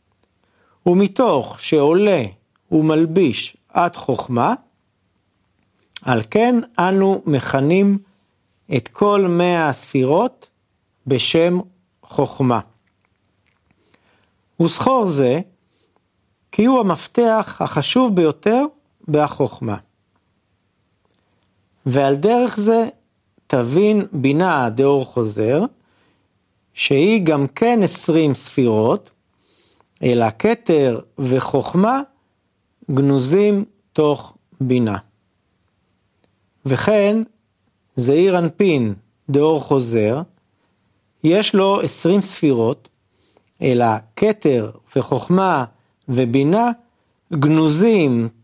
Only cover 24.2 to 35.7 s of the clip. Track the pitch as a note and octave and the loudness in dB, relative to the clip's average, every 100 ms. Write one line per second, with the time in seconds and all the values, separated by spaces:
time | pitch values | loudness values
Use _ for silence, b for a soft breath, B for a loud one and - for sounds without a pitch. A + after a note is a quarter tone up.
24.2 | C3+ D3 F#3 D3+ A#2+ A2 C#3 C#3+ B2+ B2 | 0 0 0 0 -2 0 2 2 -2 -4
25.2 | A2 G#2 A2 D3 A#3+ - _ _ _ _ | -4 -2 0 0 -2 -8 _ _ _ _
26.2 | _ _ _ _ _ - - C#3 F#3 A3+ | _ _ _ _ _ -6 -2 2 2 2
27.2 | D#3+ D3 C#3 - A3+ A#3 F3 - - D#3+ | 0 0 -2 -2 0 2 0 -2 0 2
28.2 | D#3 B2+ - - A#2+ G#2+ A2+ E3 - _ | 0 -2 -4 -2 0 2 0 -2 -6 _
29.2 | _ b b b b b b b C3+ A#2+ | _ b b b b b b b 0 0
30.2 | A2+ A2 G#3+ A3+ - D#3 C3 A2+ - - | 0 0 -2 -2 0 2 2 -2 -8 -8
31.2 | B2+ C3 B2+ C#3 - F3 G#3+ C4+ C#4 _ | -2 -2 0 -4 -2 0 0 0 -6 _
32.2 | _ _ _ _ _ _ - C3+ C#3 C#3 | _ _ _ _ _ _ -6 0 2 2
33.2 | B2+ F#3+ G#3 G3+ G#3 _ _ - D3+ C#3 | 2 2 2 0 -4 _ _ -2 0 -2
34.2 | - - _ - C3 B2+ A2+ G2+ - _ | -6 -20 _ -6 -2 0 0 -4 -10 _
35.2 | _ _ _ _ _ | _ _ _ _ _